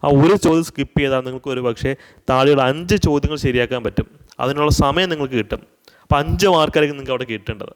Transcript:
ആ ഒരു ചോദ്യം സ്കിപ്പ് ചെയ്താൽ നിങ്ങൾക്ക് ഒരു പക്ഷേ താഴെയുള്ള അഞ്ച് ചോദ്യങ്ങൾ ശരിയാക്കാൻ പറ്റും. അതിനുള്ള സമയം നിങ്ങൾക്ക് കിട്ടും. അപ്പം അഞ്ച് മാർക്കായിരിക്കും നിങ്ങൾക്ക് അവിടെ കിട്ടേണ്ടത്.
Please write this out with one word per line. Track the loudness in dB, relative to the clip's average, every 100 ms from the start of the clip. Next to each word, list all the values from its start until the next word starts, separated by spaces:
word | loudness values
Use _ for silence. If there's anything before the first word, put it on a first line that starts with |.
ആ | 4 4
ഒരു | 6 4 4
ചോദ്യം | 2 -2
സ്കിപ്പ് | -6 -4 -2
ചെയ്താൽ | 0 0 -2
നിങ്ങൾക്ക് | -10 -6
ഒരു | -4 -2
പക്ഷേ | -2 -6 -6 -12 _ -2
താഴെയുള്ള | 2 4 4 2
അഞ്ച് | -2 -2 0 2
ചോദ്യങ്ങൾ | 0 -2 -4 -2
ശരിയാക്കാൻ | -2 -2 -4
പറ്റും. | -4 -6 -8 _ -20 _
അതിനുള്ള | -4 0 0 2
സമയം | 0 0 -2
നിങ്ങൾക്ക് | -2 -4 -4
കിട്ടും. | -4 -8 _ _ _ _
അപ്പം | _ -2
അഞ്ച് | 0 0 2
മാർക്കായിരിക്കും | 2 2 2 0 -2
നിങ്ങൾക്ക് | -6 -6
അവിടെ | -6
കിട്ടേണ്ടത്. | -10 -10 -12 -12